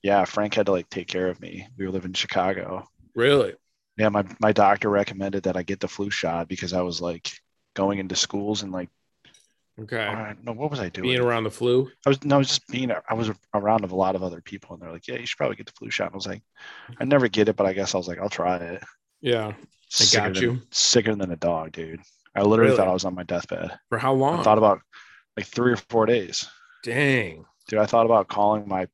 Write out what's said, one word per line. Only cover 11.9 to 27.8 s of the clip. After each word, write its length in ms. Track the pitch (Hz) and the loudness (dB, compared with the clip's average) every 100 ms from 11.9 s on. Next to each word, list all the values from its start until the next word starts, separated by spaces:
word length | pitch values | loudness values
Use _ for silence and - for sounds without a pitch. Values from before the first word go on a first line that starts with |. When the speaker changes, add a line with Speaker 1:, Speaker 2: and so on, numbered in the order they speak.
| _ 143 | _ 0
Speaker 1:
I 20 | |
was, 140 | 135 | 0
no, 120 | 147 139 | 4 4
I 20 | |
was 80 | 135 | 4
just 200 | - - | -2 -4
being, 240 | 123 127 | -6 -4
I 220 | 104 - | -4 -4
was 160 | 113 110 104 _ | -2 -2 -4 _
around 300 | 104 104 113 | -2 2 0
a 80 | 98 | 0
lot 200 | 92 95 | 0 0
of 80 | 95 | 0
other 180 | 92 85 | -4 -8
people, 320 | - 98 - | -14 -18 -16
and 60 | 80 | -16
they're 100 | 85 | -16
like, 160 | 85 - | -16 -12
"Yeah, 80 | 123 | -10
you 100 | 120 | -8
should 100 | - | -4
probably 200 | 127 104 | -4 -4
get 100 | - | -14
the 60 | |
flu 180 | _ 117 | _ -10
shot." 160 | - 98 | -6 -6
And 80 | |
I 20 | 98 | -6
was 120 | 98 | -10
like, 140 | 98 _ _ - - - 120 | -12 _ _ -20 -20 -20 -8
"I 40 | |
never 220 | 131 143 120 | 2 2 4
get 220 | 110 107 | 4 2
it, 80 | 104 | 4
but 100 | 98 | 0
I 60 | |
guess," 200 | 92 92 | 0 -2
I 60 | 92 | -4
was 80 | 87 | -4
like, 140 | 87 | -6
"I'll 80 | 104 | -6
try 280 | - 87 90 | -2 -2 -2
it." 260 | 85 90 - _ _ _ | -4 -12 -14 _ _ _
Speaker 2:
Yeah. 280 | - 117 107 | -2 0 -2
They 60 | 104 - _ _ | -10 -20 _ _
Speaker 1:
Sicker 380 | - - 113 104 | 2 4 4 0
Speaker 2:
got 60 | |
Speaker 1:
than, 80 | 95 | 0
Speaker 2:
you. 160 | 117 123 - | 0 -2 -4
Speaker 1:
sicker 440 | - - 123 107 104 | 0 4 4 2 -2
than 160 | 92 | -4
a 40 | 80 | -2
dog, 360 | 85 82 80 | -2 -2 -6
dude. 280 | 82 82 80 _ _ _ - | -12 -12 -14 _ _ _ 0
I 60 | |
literally 280 | 104 110 117 | 4 6 6
Speaker 2:
Really? 60 | 127 | 6
Speaker 1:
thought 100 | 92 | 2
I 60 | |
was 120 | 92 | 0
on 120 | 95 90 | -2 -6
my 80 | |
deathbed. 520 | 85 87 - 87 85 - _ | -6 -6 -4 -8 -8 -12 _
Speaker 2:
For 100 | 107 | -2
how 140 | 135 | 0
long? 260 | 135 135 170 | 2 2 2
Speaker 1:
I 40 | |
thought 140 | 107 107 | 4 6
about, 220 | 107 95 _ - - - _ - | 6 4 _ -20 -20 -20 _ -12
like, 100 | 104 | -6
three 260 | 117 123 | 0 2
or 40 | 117 | 0
four 300 | - 117 110 | 0 2 4
days. 420 | 120 90 - - - _ _ | 2 0 -8 -8 -16 _ _
Speaker 2:
Dang. 600 | 120 123 143 131 95 80 - _ - | -6 0 2 2 -2 -10 -20 _ -4
Speaker 1:
Dude, 140 | 107 | 0